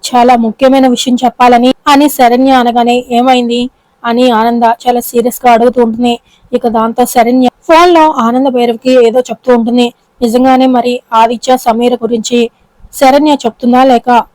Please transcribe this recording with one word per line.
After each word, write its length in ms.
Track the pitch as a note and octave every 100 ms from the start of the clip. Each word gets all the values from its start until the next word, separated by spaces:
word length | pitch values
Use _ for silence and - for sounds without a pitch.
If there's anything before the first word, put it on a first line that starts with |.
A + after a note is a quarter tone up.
"చాలా 320 | - B3 A#3+ B3
ముఖ్యమైన 500 | A3+ G#3+ C4 C4+ C4
విషయం 280 | A#3+ - B3
చెప్పాలని" 500 | B3 - B3 A#3+ B3 C4 -
అని 220 | C#4 D4
శరణ్య 420 | - B3 B3 C4
అనగానే, 540 | C4 A#3+ A#3+ A#3+ A#3+ B3
"ఏమైంది?" 580 | A#3+ B3 B3+ A#3+ A#3+ B3 _ _ _
అని 260 | A#3+ A#3 B3+
ఆనంద 320 | A3+ A3+ A#3
చాలా 380 | A3+ A#3 - B3
సీరియస్ 460 | A#3 A#3+ A#3 - B3
గా 60 |
అడుగుతూ 300 | A#3 A#3+ A#3+
ఉంటుంది. 320 | A#3 A3+ A#3+ A#3+ _ _ _
ఇక 160 | B3 A#3+
దాంతో 360 | A3+ A3+ A3+
శరణ్య 440 | B3 - A3+ B3+ B3+ _
ఫోన్ 320 | - D#4+ F4+
లో 160 | E4+ D#4
ఆనంద 340 | D4 A3+ B3 C#4
భైరవికి 600 | B3+ A#3+ A3+ B3+ B3+ A#3
ఏదో 140 | A#3
చెప్తూ 340 | B3 A3+ -
ఉంటుంది. 380 | B3 A#3 B3 A#3+ - _ _
నిజంగానే 440 | A#3+ A#3 C4 B3+ C4
మరి 340 | B3+ B3 B3 _
ఆదిత్య, 440 | A3+ A3+ A#3 - B3+
సమీర 380 | B3+ A3+ A#3+
గురించి 560 | A#3+ A3+ A#3 G#3+ A#3+ A#3 _ _ _ -
శరణ్య 380 | - C4 C#4 D4+
చెప్తుందా 520 | C#4+ A#3+ A3 B3 B3
లేక 260 | C4+ A#3+ - A#3+ -